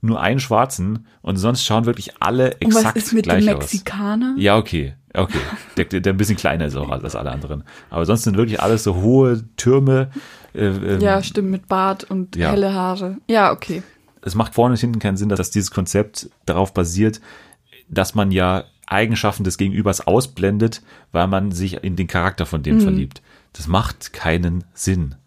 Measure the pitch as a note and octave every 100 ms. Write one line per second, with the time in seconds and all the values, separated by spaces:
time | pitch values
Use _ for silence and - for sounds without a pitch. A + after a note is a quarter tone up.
0 | A2+ G#2+ D#2+ C3 C3 A2 B2+ - F#2 A2
1 | - _ - F#2+ G2+ B2 - G#2+ A#2 A#2+
2 | - - - B2 B2+ - A3+ A3 A3 A3+
3 | G#3+ A3+ F3 F3+ G#3 C#3+ C#3+ G3+ - G3
4 | G3+ G#3+ B3+ C4+ G3+ D3 - E2+ C2+ -
5 | _ - F#2 - C2+ - - - F2 F#2+
6 | F2+ F#2+ G#2 G#2 - D#2+ D2+ C2+ C#2 C2
7 | B1+ - - C2 C#2+ D2 - - - -
8 | E2+ A2+ A#2 G2 A#2 G#2+ F#2 A2 G#2+ F2+
9 | G2+ C3 C3 A#2 A2+ - A#2+ C3+ C3+ C3
10 | C3+ C4+ - - - - G2+ F#2+ - G3
11 | G3+ G3 F#3+ - F#3+ F#3+ - F#3+ F#3+ G3
12 | - F#3+ F#3 E3+ - G3+ G3 G3 F#3 F#3
13 | F#3 F#3+ _ A3+ G3 - - E3+ - _
14 | _ _ - F#2 A2 - A#2+ A#2+ A#2+ A2+
15 | G#2 G2 G#2 G2 F2+ G#2 F#2+ - F#2 G2
16 | G#2 - - _ - E2+ F#2+ - F2 F2+
17 | A2 G#2+ - - - _ _ - _ D#3
18 | - - G2 F#2 F2+ F#2 - _ - G2
19 | A2+ A2+ G#2+ G2 F#2+ F2+ G2 G2 G#2 F#2
20 | - G2+ C3 - F#2+ G#2 A2+ A2 _ -
21 | _ - F#2 G2 G2+ F2 F#2+ - - F2
22 | F2 F#2 F2 - E2 D#2+ C#2 A3 G3+ F#3+
23 | C2+ - _ _ _ - D#2 F2+ A2 -
24 | - - E2 E2 F2 F2 E2+ - - F#2
25 | D2 C2+